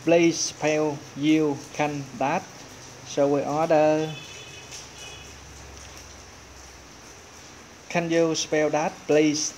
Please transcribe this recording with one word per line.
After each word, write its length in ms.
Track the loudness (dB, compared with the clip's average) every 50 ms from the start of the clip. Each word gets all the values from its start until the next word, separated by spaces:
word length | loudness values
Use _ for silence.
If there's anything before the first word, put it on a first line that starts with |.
| 2
Please 360 | 4 4 6 6 4 2 0
spell 580 | -4 -6 -6 -4 -2 0 0 0 0 -2 -4 -6 -12 -14 -10
you 400 | -2 2 2 4 4 4 0 -2 -4 -10 -14 -6
can 300 | -4 -4 -4 -4 -6 -10 -12 -6
that. 240 | -4 -2 -2 -2 -4 -6 -10 -20 -20 -20 -20 -20 -20 -20 -20 -20 -20 -18
So 220 | -8 0 0 2
we 140 | 2 2 0 0
order 640 | -2 -2 -2 2 2 4 4 4 4 2 2 -2 -4 -8 -12 -14 -16 -18 -18 -18 -18 -20 -20 -20 -18 -18 -18 -18 -18 -20 -20 -18 -18 -18 -18 -18 -20 -20 -20 -20 -20 -20 -20 -20 -20 -20 -20 -20 -20 -20 -20 -20 -20 -20 -20 -20 -20 -20 -20 -20 -20 -20 -20 -20 -20 -20 -20 -20 -20 -20 -20 -20 -20 -20 -20 -20 -20 -20 -20 -20 -20 -20 -20 -20 -20 -20 -20 -18 -4
can 200 | -2 -2 0 2
you 240 | 4 4 4 4 2
spell 380 | -2 -2 -2 0 0 2 2
that, 200 | 0 0 -2 -2 -6 -8 -2
please? 480 | 2 4 6 6 4 2 0 -4 -6 -8